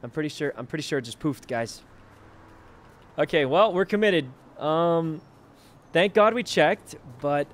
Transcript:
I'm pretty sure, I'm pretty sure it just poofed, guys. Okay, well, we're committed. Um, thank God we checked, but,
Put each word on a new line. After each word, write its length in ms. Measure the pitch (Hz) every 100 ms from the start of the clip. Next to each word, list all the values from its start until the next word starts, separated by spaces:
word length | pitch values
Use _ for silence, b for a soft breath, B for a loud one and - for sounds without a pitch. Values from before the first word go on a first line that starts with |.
I'm 80 | 123
pretty 180 | 156 151
sure, 240 | - 143 -
I'm 100 | 127
pretty 160 | 160
sure 160 | 139 143
it 40 |
just 180 | 117 107
poofed, 260 | 160 135 -
guys. 360 | 117 117 - - - - - - - - - - - - - - -
Okay, 280 | 147 170
well, 280 | 135 160 220
we're 120 | 175
committed. 440 | 190 208 214 175 135 127 - -
Um, 640 | 147 156 170 170 165 156 - - - - B B _
thank 220 | 165 196
God 200 | 214 214
we 80 | 226
checked, 540 | 226 - 156 208 - - - 120
but, 280 | 143 143 143